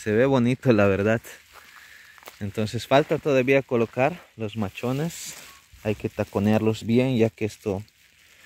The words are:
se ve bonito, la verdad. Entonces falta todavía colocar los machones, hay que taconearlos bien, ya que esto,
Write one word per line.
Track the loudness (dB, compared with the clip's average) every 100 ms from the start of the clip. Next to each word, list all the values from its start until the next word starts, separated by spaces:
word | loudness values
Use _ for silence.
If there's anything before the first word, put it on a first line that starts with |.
se | -2
ve | 2 2
bonito, | 2 2 0 2
la | 4 4
verdad. | 4 2 0 -4 -20 -20 -20 -20 -20 -20 -20 -20 -20 -20 -12
Entonces | -10 -6 -4 -6 2
falta | 2 2 -2
todavía | 0 0 2 2
colocar | 2 -2 -2 0 -2 -2 -14 -10
los | -8 -6
machones, | -6 -6 -6 -4 -6 -8 -14 -16 -20 -20 _ -10
hay | -6 -4
que | -6
taconearlos | -6 -4 0 2 2 0 -2 0
bien, | 0 2 2
ya | 0
que | 0
esto, | -8 -6 -6 -6 -8 _ _ _ _ _